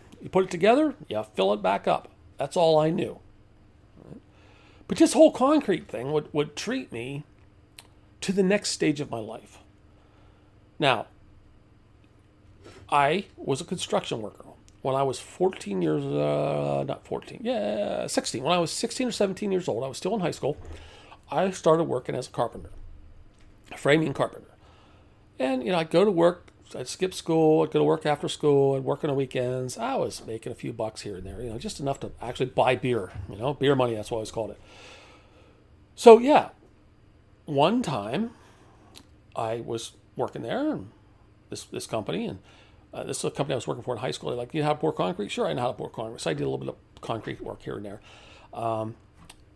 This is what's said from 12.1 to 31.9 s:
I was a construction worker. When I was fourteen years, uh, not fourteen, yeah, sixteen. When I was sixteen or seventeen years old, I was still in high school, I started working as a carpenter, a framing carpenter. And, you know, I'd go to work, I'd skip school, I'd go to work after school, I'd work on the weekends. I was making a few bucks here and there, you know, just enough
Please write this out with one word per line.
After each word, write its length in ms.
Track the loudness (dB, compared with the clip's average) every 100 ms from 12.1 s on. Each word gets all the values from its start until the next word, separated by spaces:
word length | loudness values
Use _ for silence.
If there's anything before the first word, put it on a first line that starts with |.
| _ _ _ -20 -20 -20 -20 -2
I 360 | 2 2 2 -4 -12
was 240 | -4 -4
a 40 |
construction 580 | -4 -8 -2 -2 -2 -8
worker. 220 | -8 -14 -20 -20 -20 -6
When 120 | -2
I 80 | 2
was 160 | 0 -2
fourteen 640 | -10 0 0 0 -6 -2
years, 220 | 0 0
uh, 800 | 0 0 0 0 0 0 0 -2 -2
not 180 | -6
fourteen, 360 | -6 -8 -8 -10
yeah, 640 | -4 -2 -2 -2 -2 -4 -2
sixteen. 380 | -2 -4 -4
When 80 | 0
I 60 | 2
was 120 | 2
sixteen 380 | -2 -6 -2 -4
or 40 |
seventeen 380 | 0 0 0 -2
years 160 | -2 -2
old, 160 | -4
I 60 | -4
was 80 | -6
still 180 | -4
in 60 | -2
high 100 | -2
school, 260 | -2 -4 -6 -10 -16 -18 -20 -20 -20 -4
I 180 | 0 0
started 340 | 2 4 4
working 300 | 4 -2 -4
as 140 | -6 -6
a 20 |
carpenter, 400 | -2 -2 -4 -16 -16 -16 -18 -20 -20 -20 -20 -20 -20 -18
a 40 | -2
framing 380 | 4 4 2
carpenter. 320 | -2 -4 -4 -20 -20 -20 -20 -20 -20 -20 -20 _ -4
And, 260 | -2 -2
you 80 | 0
know, 60 | -2
I'd 120 | 2
go 140 | 4
to 60 | 4
work, 420 | 6 4 2 -12 _ -18 -12
I'd 100 | -12
skip 260 | -4 -4
school, 480 | -4 0 4 6 6
I'd 100 | 4
go 80 | 2
to 40 |
work 220 | 2 2 0
after 220 | -2 -4
school, 480 | 0 2 4 4 2
I'd 80 |
work 180 | -2 -2
on 60 | -2
the 60 |
weekends. 640 | -2 -2 -2 -2 -2 -6 -6
I 200 | -4 -2
was 280 | -4 -6
making 280 | -10 -10 -10
a 20 |
few 180 | -10 -10
bucks 280 | -6 -6 -6
here 160 | -12 -10
and 100 | -10
there, 140 | -10
you 100 | -8
know, 80 | -8
just 220 | -10 -6
enough 180 | -4